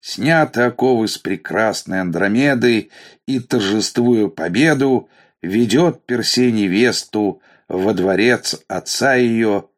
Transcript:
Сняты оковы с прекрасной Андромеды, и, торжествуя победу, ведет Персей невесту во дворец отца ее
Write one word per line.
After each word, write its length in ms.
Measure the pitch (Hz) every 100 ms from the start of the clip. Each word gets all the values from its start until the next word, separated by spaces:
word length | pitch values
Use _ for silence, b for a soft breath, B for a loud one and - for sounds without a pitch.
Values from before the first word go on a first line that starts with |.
Сняты 600 | - - 117 165 151 -
оковы 460 | 120 120 127 120 110
с 100 | -
прекрасной 800 | - 92 - 90 110 98 - 95
Андромеды, 880 | 90 85 101 110 143 135 120 113 - B B B -
и, 140 | 135
торжествуя 880 | 120 127 98 107 101 - 120 117 101
победу, 840 | - 87 92 160 143 135 123 - b b b
ведет 640 | 85 104 117 135 175 - -
Персей 460 | 120 107 117 127
невесту 880 | 110 98 92 120 104 - 107 104 87 b b b
во 240 | 90 95
дворец 720 | 95 92 92 113 113 - - _
отца 480 | 92 - - 139 127
ее 540 | 120 113 113 101 -